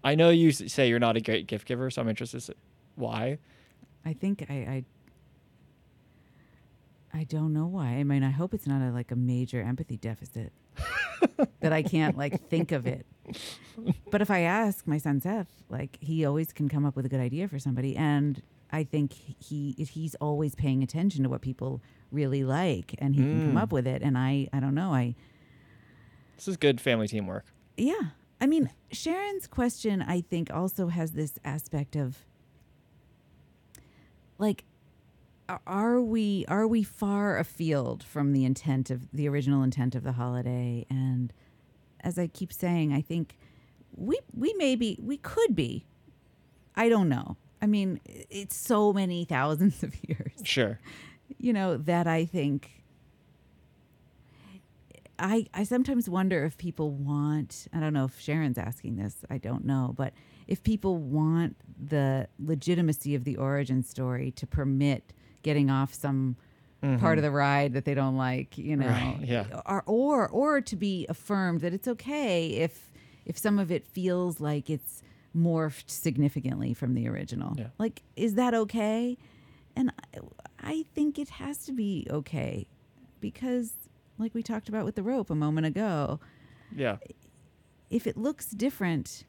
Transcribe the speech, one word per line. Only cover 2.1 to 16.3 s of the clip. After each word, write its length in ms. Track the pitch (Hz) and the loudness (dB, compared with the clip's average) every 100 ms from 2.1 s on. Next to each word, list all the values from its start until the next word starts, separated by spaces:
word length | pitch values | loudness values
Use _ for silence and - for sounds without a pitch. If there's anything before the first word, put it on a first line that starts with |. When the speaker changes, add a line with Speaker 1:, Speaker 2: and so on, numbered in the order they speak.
| 107 120 123 | -2 -6 -8
Speaker 1:
s-, 140 | - - _ _ _ - | -12 -16 _ _ _ -8
why. 440 | 117 110 120 147 _ - - _ - _ 156 | -6 -2 -4 -4 _ -20 -20 _ -20 _ -8
Speaker 2:
I 80 | |
think 320 | 160 190 202 - | -4 -4 -4 -4
I, 60 | |
I, 320 | 139 117 131 127 _ _ _ _ _ _ _ - _ _ _ _ _ _ _ _ _ _ _ _ _ - 156 | -6 -4 -6 -8 _ _ _ _ _ _ _ -20 _ _ _ _ _ _ _ _ _ _ _ _ _ -12 -8
I 20 | 156 | -4
don't 280 | 156 156 | 0 0
know 120 | 151 165 | 2 0
why. 200 | 190 131 | -2 -2
I 100 | 123 | 0
mean, 200 | 143 139 | 2 4
I 60 | 135 | 2
hope 220 | 135 180 | 2 -2
it's 140 | 208 - | -2 0
not 140 | 139 | 0
a, 100 | 127 | 0
like, 200 | 120 117 | -2 -2
a 40 | 123 | 0
major 460 | 123 123 123 127 | 2 2 0 -2
empathy 360 | 107 127 - 110 | -2 -4 -4 -6
deficit 540 | 113 110 - 113 110 _ _ - - 784 | -6 -8 -10 -10 -10 _ _ -10 -6 -4
<laughs> 560 | 762 640 - - 285 - | -4 0 0 2 0 2
that 120 | 160 | 2
I 100 | 156 | 2
can't, 340 | 151 160 156 131 | 2 2 2 0
like, 320 | 143 175 - | -2 -4 -2
think 220 | 165 165 | -2 0
of 140 | 151 123 | -2 -2
it. 180 | 131 - - - - - - - - 226 - - | -6 -10 -20 -16 -14 -12 -16 -18 -8 -2 -2 0
But 100 | 208 | 0
if 80 | 202 | 4
I 100 | 190 | 4
ask 440 | 170 202 220 196 - | 4 4 2 0 -2
my 100 | 151 | 0
son 240 | 151 139 | 2 0
Seth, 420 | 175 214 180 - - | 0 -4 -6 -12 -10
like, 280 | 120 135 - | -8 -8 -8
he 240 | 147 160 | -4 0
always 260 | 147 | 2